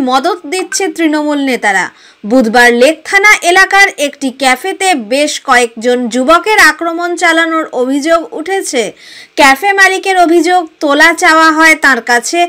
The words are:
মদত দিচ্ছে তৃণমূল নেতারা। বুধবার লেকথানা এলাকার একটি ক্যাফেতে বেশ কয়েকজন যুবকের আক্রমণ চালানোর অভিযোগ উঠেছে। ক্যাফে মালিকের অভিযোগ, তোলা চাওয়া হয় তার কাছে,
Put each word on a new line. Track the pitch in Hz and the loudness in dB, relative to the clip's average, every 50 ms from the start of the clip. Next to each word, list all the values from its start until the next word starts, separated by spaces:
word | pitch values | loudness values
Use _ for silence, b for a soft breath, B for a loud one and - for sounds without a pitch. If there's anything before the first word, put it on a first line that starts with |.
| 277 254 | 0 0
মদত | 254 269 262 349 415 - - 285 311 | 0 0 0 -2 -4 -4 -8 -8 -8
দিচ্ছে | 370 359 359 - - 403 381 | -8 -6 -6 -6 -6 -6 -6
তৃণমূল | 392 - 330 311 302 302 302 302 294 285 277 269 | -4 -2 -2 -2 0 -2 -2 -2 -2 -2 -2 -2
নেতারা। | 247 214 - 208 196 190 175 - b b b b b b b | -2 -2 -2 0 0 0 -2 -4 b b b b b b b
বুধবার | 202 233 262 233 220 214 247 240 240 240 240 247 | 0 0 2 2 2 2 2 4 4 4 4 2
লেকথানা | 294 320 311 - - - 392 392 427 415 - - 339 | 2 2 0 -4 -4 -2 0 2 2 0 0 0 0
এলাকার | 349 381 381 370 370 392 403 392 - - | 2 2 2 2 2 2 2 0 0 -4
একটি | 294 285 - - - 262 233 - | -6 -6 -6 -6 -8 -8 -6 -2
ক্যাফেতে | 277 254 254 254 - 381 381 - 381 381 359 269 220 202 254 | -2 -2 0 -2 -4 -6 -6 -4 -2 -2 -2 -2 -2 -4 -2
বেশ | 277 294 294 - - - - | -2 -2 -2 -4 -6 -2 0
কয়েকজন | 254 240 247 233 - 226 220 247 247 247 247 233 | 2 2 2 0 -4 -4 -2 -2 -2 0 -2 -4
যুবকের | 202 254 262 262 330 339 - 440 427 403 349 311 | -2 -2 0 2 2 2 2 0 2 2 2 2
আক্রমণ | 302 - 339 339 330 339 349 349 349 | 2 0 -4 -6 -6 -4 -4 -6 -4
চালানোর | 339 370 339 320 320 330 320 320 320 311 - - | -2 0 0 0 0 0 0 -2 -4 -4 -4 -4
অভিযোগ | 254 254 254 277 285 269 320 330 339 311 - - - | -4 -2 -2 -2 -2 0 0 0 0 -2 -4 -10 -10
উঠেছে। | 311 - 392 392 370 - - 247 214 175 - B B B B B B B B - | -8 -4 -4 -4 -4 -4 -4 -4 -4 -4 -6 B B B B B B B B 2
ক্যাফে | 294 269 269 - 392 403 392 | 2 4 2 2 0 -2 0
মালিকের | 392 381 370 381 370 370 392 381 359 349 | 2 2 0 0 -2 -2 -2 2 2 2
অভিযোগ, | 311 339 349 302 349 359 359 339 320 _ - | 4 4 2 2 2 0 0 -2 -4 _ -6
তোলা | - 294 277 294 311 330 339 330 359 | -2 -2 2 2 2 2 2 2 2
চাওয়া | 339 320 320 320 311 311 | 2 4 4 4 2 2
হয় | 311 320 320 311 302 - | 2 2 2 2 2 2
তার | 277 262 233 226 - | 0 0 0 0 -2
কাছে, | 240 240 233 - - 339 349 | -2 -2 -2 -2 -2 -2 -2